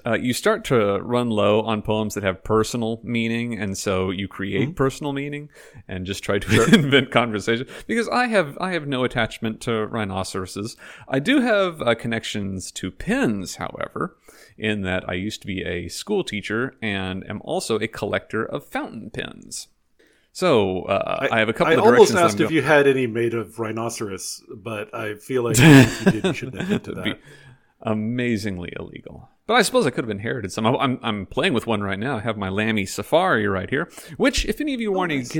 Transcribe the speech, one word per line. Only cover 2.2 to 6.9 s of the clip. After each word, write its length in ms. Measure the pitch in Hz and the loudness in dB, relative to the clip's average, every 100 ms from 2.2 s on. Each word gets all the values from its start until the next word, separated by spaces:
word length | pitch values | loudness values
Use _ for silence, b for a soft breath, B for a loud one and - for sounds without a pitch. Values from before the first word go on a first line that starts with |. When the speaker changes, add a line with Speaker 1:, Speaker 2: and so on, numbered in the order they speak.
Speaker 1:
have 200 | 101 92 | -2 -4
personal 560 | - 110 110 120 110 113 | 0 0 0 -2 -4 -4
meaning, 560 | - 117 113 117 117 110 | -4 -2 -2 -2 -4 -6
and 160 | 104 95 | -6 -4
so 360 | - 92 95 | -2 0 0
you 160 | 92 95 | -2 -6
create 340 | - 98 95 139 | -6 -4 -2 -2
Speaker 2:
Mm-hmm. 40 | |
Speaker 1:
personal 400 | 170 135 - 147 | 0 -2 -2 -6
meaning 360 | 139 143 147 147 B B B - | -6 -6 -10 -12 B B B -10
and 180 | 95 92 | -8 -6
just 180 | 98 | -6
try 140 | - 101 | -2 -2
to 100 | - | 2
Speaker 2:
Sure. 220 | 107 113 | 4 6
Speaker 1:
<laughs> 40 | 208 | 6
invent 340 | 139 | 6